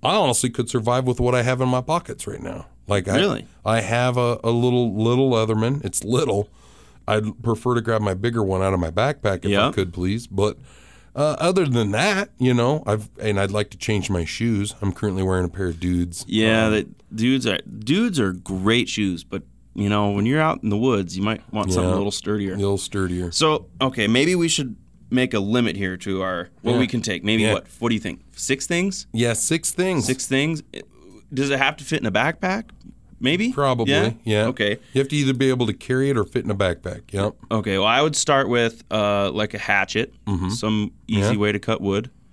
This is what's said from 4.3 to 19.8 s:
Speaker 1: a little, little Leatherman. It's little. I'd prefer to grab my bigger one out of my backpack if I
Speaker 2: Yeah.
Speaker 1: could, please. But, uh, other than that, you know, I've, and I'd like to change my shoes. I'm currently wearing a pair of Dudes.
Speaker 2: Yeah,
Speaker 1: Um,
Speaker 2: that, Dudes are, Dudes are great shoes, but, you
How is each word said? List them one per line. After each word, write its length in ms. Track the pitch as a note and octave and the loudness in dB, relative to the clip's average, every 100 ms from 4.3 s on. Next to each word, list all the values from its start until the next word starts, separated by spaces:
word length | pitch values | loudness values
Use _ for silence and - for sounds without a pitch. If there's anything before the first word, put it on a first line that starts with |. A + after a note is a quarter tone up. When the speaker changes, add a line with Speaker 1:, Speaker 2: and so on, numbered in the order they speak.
| A#2+ | 0
Speaker 1:
a 60 | A2+ | 0
little, 440 | A#2+ B2 B2 A#2+ | 2 4 4 2
little 360 | G2 A2+ B2 C3+ | 2 2 4 4
Leatherman. 520 | A#2 A2 A2 A2+ C#3+ | 4 2 2 2 0
It's 200 | G2+ - | -2 -4
little. 460 | G2 B2 C#3+ G2+ G2+ - - - - - - | 0 2 2 0 -2 -8 -20 -20 -20 -14 -2
I'd 340 | G#2+ G#2+ - | 0 0 -6
prefer 320 | A#2 A2+ B2 | -2 -2 2
to 60 | A#2+ | 0
grab 220 | A2+ A2 | 0 0
my 100 | G#2 | 0
bigger 280 | F#2 A2 A#2 | 0 -2 0
one 160 | G2+ F#2+ | 0 2
out 120 | F#2+ | 2
of 60 | F#2+ | 2
my 100 | E2+ | 0
backpack 480 | F2 B2 D3+ G#2+ F#2 | 0 -2 0 -2 -2
if 80 | F#2+ | 0
I 20 | |
Speaker 2:
Yeah. 240 | G2+ A2+ | 2 2
Speaker 1:
could, 220 | C3 F#2 | 0 -2
please. 320 | E2+ F2+ G#2+ - | -2 -2 -2 -2
But, 320 | F#2+ G#2 - - - - - - - | 2 2 0 -14 -20 -20 -20 -16 -2
uh, 200 | D3 D3 | -2 2
other 240 | E3+ F#3 E3 | 2 2 4
than 260 | A#2+ G#2+ | 2 2
that, 360 | G#2+ F3+ G3 G#3 - | 2 2 0 -2 0
you 140 | B2 | 2
know, 300 | B2 A#2+ D3+ - | 4 4 0 0
I've, 220 | G#2+ - - | -2 -2 -6
and 220 | G#2+ G2+ | -2 0
I'd 100 | G2 | 0
like 200 | G#2 G#2 | 0 -4
to 80 | - | -6
change 320 | - G#2+ F#2 | -2 -2 0
my 160 | F#2 D#2+ | -2 -2
shoes. 480 | - A#2 G#2+ G2+ - | -2 0 0 -2 -4
I'm 100 | G#2 | -4
currently 300 | F2+ G#2 F#2 | -2 -2 0
wearing 240 | F#2+ F#2 F2+ | 0 2 0
a 20 | |
pair 200 | F2 F#2 | -2 -4
of 120 | E2 | -2
Dudes. 460 | F2+ F2 F2 E2+ - | 0 0 -2 -6 -4
Speaker 2:
Yeah, 380 | G#2+ A2 A2 A2 | 2 4 4 4
Speaker 1:
Um, 60 | |
Speaker 2:
that, 420 | G#2+ - - - G#2+ | 2 -2 -12 -16 -2
Dudes 300 | A#2 C3+ B2 | 2 2 0
are, 120 | F#2+ - G#2+ | -2 -4 -12
Dudes 420 | A2 E3+ A#3+ E3+ | 0 2 2 0
are 120 | G2+ | 0
great 540 | F2+ - F#2+ F#2+ A#2 A#2 | -2 -6 -2 2 2 2
shoes, 340 | - G2+ E2+ | 0 -2 -2
but, 180 | - G2 - - - | -6 -12 -12 -20 -18
you 140 | - | -4